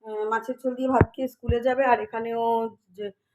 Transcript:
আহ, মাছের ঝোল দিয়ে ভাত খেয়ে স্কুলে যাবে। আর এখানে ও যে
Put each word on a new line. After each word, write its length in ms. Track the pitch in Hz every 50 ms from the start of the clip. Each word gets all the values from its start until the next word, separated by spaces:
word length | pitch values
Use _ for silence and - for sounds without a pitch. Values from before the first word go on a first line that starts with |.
| 220
আহ, 240 | 220 214 214 214 220
মাছের 260 | 220 233 226 - 254
ঝোল 200 | - - 262 254
দিয়ে 140 | 247 262 262
ভাত 200 | 262 240 - - -
খেয়ে 120 | - 262 254
স্কুলে 320 | - _ - 233 233 240 233
যাবে। 220 | 262 254 254 269
আর 140 | 254 240 220
এখানে 360 | 214 214 - 226 226 233 233
ও 420 | 233 233 233 233 226 226 226 208 _ _ _
যে 220 | 180 185 208 202 190 _ _ _ _